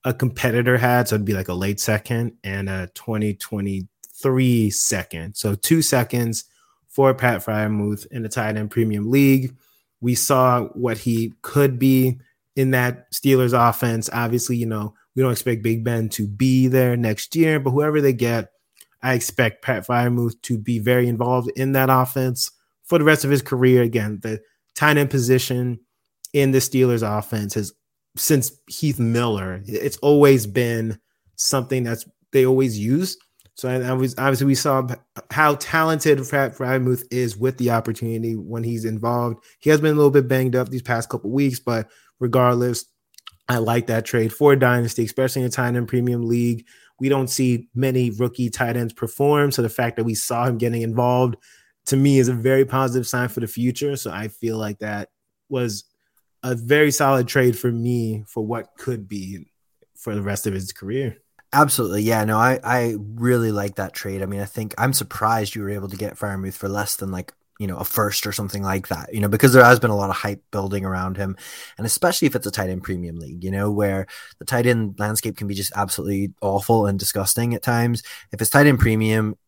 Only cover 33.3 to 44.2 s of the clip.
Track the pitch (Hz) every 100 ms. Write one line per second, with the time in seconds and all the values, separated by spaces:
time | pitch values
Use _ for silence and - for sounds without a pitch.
33.3 | _ _ - 127 127 127 131 131 127 135
34.3 | 131 139 131 151 135 123 123 _ - _
35.3 | 151 151 143 - 165 160 156 156 139 127
36.3 | 143 135 - 127 131 127 123 - 123 123
37.3 | 104 127 127 120 117 113 110 117 113 117
38.3 | 113 85 117 117 117 110 110 117 120 120
39.3 | 113 _ _ 151 151 156 151 147 139 127
40.3 | 131 131 127 123 127 123 117 - 117 101
41.3 | 135 139 123 - 117 107 _ _ _ 123
42.3 | 127 123 120 123 117 - _ _ - -
43.3 | _ - 123 113 120 117 113 107 120